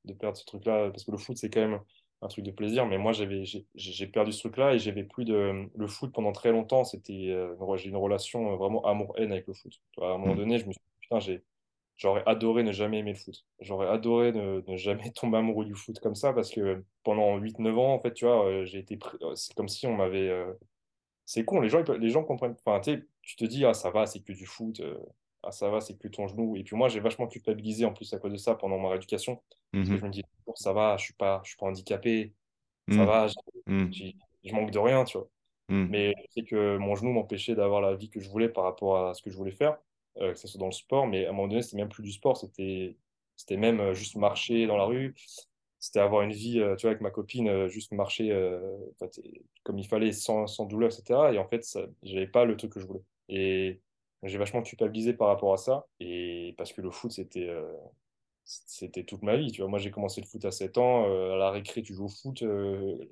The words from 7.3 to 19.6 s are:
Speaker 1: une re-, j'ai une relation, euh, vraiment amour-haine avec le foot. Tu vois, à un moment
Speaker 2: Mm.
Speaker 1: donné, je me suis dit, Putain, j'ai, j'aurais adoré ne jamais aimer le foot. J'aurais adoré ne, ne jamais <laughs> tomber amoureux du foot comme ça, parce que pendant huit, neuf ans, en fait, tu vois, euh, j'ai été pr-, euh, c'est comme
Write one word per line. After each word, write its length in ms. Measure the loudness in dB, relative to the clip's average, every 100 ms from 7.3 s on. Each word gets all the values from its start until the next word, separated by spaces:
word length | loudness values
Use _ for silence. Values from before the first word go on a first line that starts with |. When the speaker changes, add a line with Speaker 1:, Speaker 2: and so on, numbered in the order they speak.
| -2 -4 -4
Speaker 1:
une 60 |
re-, 160 | -2 -2
j'ai 100 | -2
une 80 | -2
relation, 560 | 0 0 -2 -4 -2
euh, 40 | 0
vraiment 260 | 0 0 2
amour-haine 460 | 0 -2 -2 -2
avec 160 | -2 -6
le 60 |
foot. 180 | -12 -16
Tu 280 | -20 _ -6
vois, 100 | -4
à 40 | 0
un 20 |
moment 160 | 0
Speaker 2:
Mm. 40 | 0
Speaker 1:
donné, 180 | 2 0
je 60 | -2
me 80 |
suis 60 | -10
dit, 200 | _ _
Putain, 200 | -4 -2
j'ai, 200 | -2 -6 -8 _ _ _ _ 0
j'aurais 260 | 2 4 4
adoré 380 | 4 4 4
ne 80 | 2
jamais 280 | 2 0 0
aimer 140 | -2
le 40 | -6
foot. 260 | -10 -18 _ _
J'aurais 280 | -6 -2 2
adoré 440 | 2 4 4 4
ne, 300 | 2 -2 -2 -4
ne 100 | -4
jamais 340 | -2 -2 -4
<laughs> 20 |
tomber 240 | -4 0 2
amoureux 280 | 2 0 -2
du 100 | -6
foot 240 | -12 -6
comme 160 | -4 0
ça, 180 | 0
parce 160 | 0 -2
que 320 | -2 0 -2 -6 _
pendant 340 | 0 4 4 2
huit, 220 | -2 -2
neuf 180 | 0 4
ans, 160 | 4
en 60 | 2
fait, 120 | 0
tu 120 | 0 4
vois, 200 | 6 4
euh, 180 | 2 -2
j'ai 140 | -8
été 180 | -10 -10
pr-, 200 | -10 -10
euh, 140 | -8 -8
c'est 180 | -8
comme 120 | -6